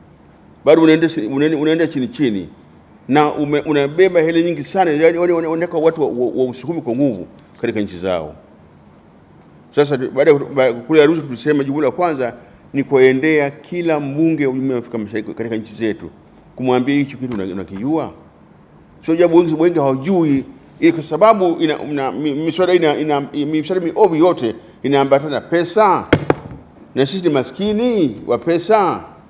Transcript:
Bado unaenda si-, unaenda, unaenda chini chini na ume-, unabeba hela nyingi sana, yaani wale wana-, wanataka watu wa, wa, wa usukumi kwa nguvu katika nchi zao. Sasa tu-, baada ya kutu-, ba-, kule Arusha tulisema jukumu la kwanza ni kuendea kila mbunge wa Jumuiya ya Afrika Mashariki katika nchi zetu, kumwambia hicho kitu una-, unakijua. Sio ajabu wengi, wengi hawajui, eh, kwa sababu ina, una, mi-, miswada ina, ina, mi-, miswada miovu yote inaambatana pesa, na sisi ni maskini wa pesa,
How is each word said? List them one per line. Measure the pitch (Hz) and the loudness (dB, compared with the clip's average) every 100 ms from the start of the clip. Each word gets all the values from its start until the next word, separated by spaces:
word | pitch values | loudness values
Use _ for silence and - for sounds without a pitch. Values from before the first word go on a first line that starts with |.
| - - - - - - 135 | -20 -20 -20 -20 -20 -2 4
Bado | 160 | 6
unaenda | 160 156 160 | 6 4 2
si-, | 165 - | -2 -4
unaenda, | 135 151 156 | -2 0 0
unaenda | 151 165 160 | 0 0 0
chini | 147 120 | -2 -6
chini | - 135 101 82 - - - _ - - | -2 -2 -2 -8 -16 -20 -20 _ -14 0
na | 143 151 | 2 2
ume-, | - 147 147 | 0 -2 -2
unabeba | 156 143 139 160 185 175 | 0 0 0 2 2 4
hela | 160 165 | 2 0
nyingi | 175 156 | 0 -4
sana, | 143 190 175 | -4 -2 0
yaani | 147 165 170 | 2 2 2
wale | 175 | 0
wana-, | 170 165 | 0 -2
wanataka | 165 175 170 | -4 -4 0
watu | 160 160 | 0 0
wa, | 135 | -2
wa, | 120 123 117 | -2 -2 0
wa | 127 | -2
usukumi | 117 127 165 | -4 -8 -6
kwa | 123 120 | -4 0
nguvu | 143 98 80 - - - | 0 -2 -10 -18 -20 -8
katika | 117 107 | -6 -4
nchi | 101 87 | -6 -6
zao. | 95 87 76 73 - - - - - - _ _ _ - - - - | -4 -4 -6 -14 -20 -20 -20 -20 -20 -20 _ _ _ -20 -20 -20 -6
Sasa | - 143 135 | 0 0 0
tu-, | 139 | -4
baada | 131 156 | 2 4
ya | 143 | 4
kutu-, | - | 2
ba-, | 139 131 | 0 0
kule | 117 117 160 | 0 2 6
Arusha | 147 165 | 6 4
tulisema | 143 120 151 147 | -4 -6 -2 0
jukumu | 135 143 | 0 -2
la | 139 | -2
kwanza | 143 175 139 120 - - - - | -2 -2 -2 -6 -8 -20 -20 -8
ni | 139 | -6
kuendea | 135 139 131 131 156 156 139 | 2 6 6 4 2 2 0
kila | 139 - 175 170 151 | -6 -10 -4 -2 -2
mbunge | 143 143 165 156 139 | -2 -2 0 0 -2
wa | |
Jumuiya | 131 135 | -2 -2
ya | 123 | -4
Afrika | 117 113 | -4 -8
Mashariki | 104 110 107 | -6 -8 -8
katika | 110 113 110 | -8 -6 -6
nchi | 107 | -8
zetu, | 104 110 - 82 - - - - - | -4 -4 -4 -10 -18 -20 -20 -20 -6
kumwambia | 127 123 127 143 | 0 0 2 -2
hicho | 139 117 | -2 -6
kitu | 123 110 | -8 -6
una-, | 95 | -6
unakijua. | 92 92 98 127 160 113 85 - _ _ _ _ _ _ - - | -8 -10 -8 -4 -4 -6 -12 -20 _ _ _ _ _ _ -12 -2
Sio | |
ajabu | 165 175 165 | 2 4 4
wengi, | 175 | 2
wengi | 156 180 170 | 2 2 2
hawajui, | 139 131 147 185 156 135 123 - - - | 0 -2 0 0 2 0 -4 -16 -20 0
eh, | 165 | 0
kwa | 165 | 0
sababu | 143 156 214 214 180 165 | -4 2 4 4 2 0
ina, | 160 151 | -2 -2
una, | 135 147 135 | -4 -4 -4
mi-, | 95 151 | -4 -4
miswada | 139 160 151 180 | -4 -4 0 2
ina, | 180 160 127 | 4 2 0
ina, | 156 143 | -2 -2
mi-, | 139 147 143 | -4 -6 -2
miswada | 156 147 185 | -2 -2 -4
miovu | 170 - 208 156 | -2 2 2 4
yote | 180 160 117 107 - - | 2 2 -4 -6 -14 -8
inaambatana | 131 139 135 139 151 127 | 0 2 4 2 0 -6
pesa, | - 170 175 214 208 156 - - - - - - - - - 120 | -2 -2 0 2 2 2 0 -2 0 -4 -6 -20 -20 -20 -8 -2
na | 139 | -2
sisi | 190 | 0
ni | 175 | -2
maskini | 143 - - 202 214 247 220 143 104 - | 0 -4 -4 -2 0 0 0 -2 -4 -4
wa | 123 | -4
pesa, | 170 165 170 214 180 104 - - | -2 -2 2 2 2 -4 -10 -20